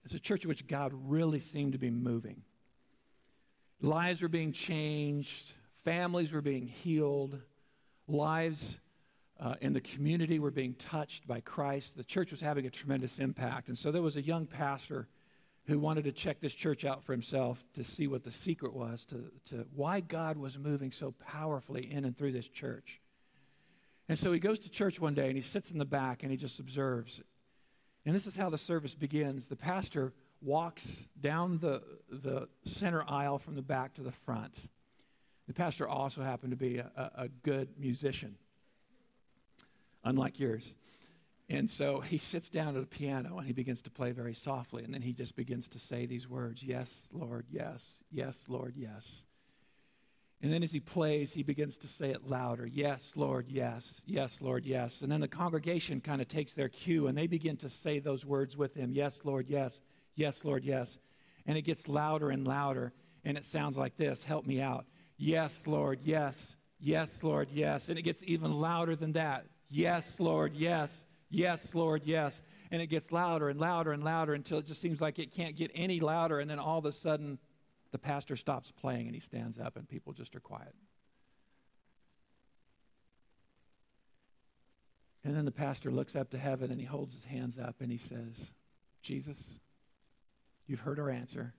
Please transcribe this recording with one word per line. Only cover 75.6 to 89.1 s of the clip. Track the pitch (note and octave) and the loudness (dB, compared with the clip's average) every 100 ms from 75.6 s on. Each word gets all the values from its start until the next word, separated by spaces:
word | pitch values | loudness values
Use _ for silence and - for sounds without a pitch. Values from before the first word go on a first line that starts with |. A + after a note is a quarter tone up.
| D#3+ | -4
any | - F#3 F3 | 0 2 4
louder. | D#3 E3 E3 D3 | 4 4 4 2
And | D3 | 0
then | D3+ | -2
all | D3+ E3 | 0 2
of | D3+ | 0
a | |
sudden, | - - D3+ D3 C#3 _ _ _ _ _ | -2 2 2 0 -6 _ _ _ _ _
the | C3 | -6
pastor | C#3+ C#3+ - B2+ | -2 -2 -2 -4
stops | - C3 - | -2 -2 -4
playing | - C3+ A#2+ A#2 | -6 -2 -2 -4
and | A#2 | -8
he | |
stands | - A#2+ A#2 A#2 | -8 -6 -6 -4
up | A#2 A#2 | -6 -8
and | - | -10
people | - - | -10 -10
just | - A#2 B2+ | -12 -12 -14
are | |
quiet. | - - - - _ _ _ _ _ _ _ _ _ _ _ _ _ _ _ _ _ _ _ _ _ _ _ _ _ _ _ _ _ _ _ _ _ - _ - _ _ _ _ _ _ _ _ | -12 -14 -14 -20 _ _ _ _ _ _ _ _ _ _ _ _ _ _ _ _ _ _ _ _ _ _ _ _ _ _ _ _ _ _ _ _ _ -20 _ -20 _ _ _ _ _ _ _ _
And | D3 D3+ | 0 2
then | D3 | 2
the | |
pastor | C#3+ C#3+ C3+ C3+ | 2 -2 0 0
looks | B2+ C3+ - | 0 0 -2
up | C3 | -2
to | C3 | -2
heaven | C#3 C3 B2+ | -2 0 -2
and | B2+ | -4
he | C3 | -4
holds | C#3+ C#3 B2 | -6 -6 -10
his | B2+ | -8
hands | B2+ B2 B2+ | -6 -4 -4
up | B2 - | -8 -6
and | B2 | -4
he | A#2+ | -4
says, | - A#2+ A#2 A2+ - - _ _ _ _ | -6 -10 -10 -12 -14 -18 _ _ _ _
"Jesus, | - | -6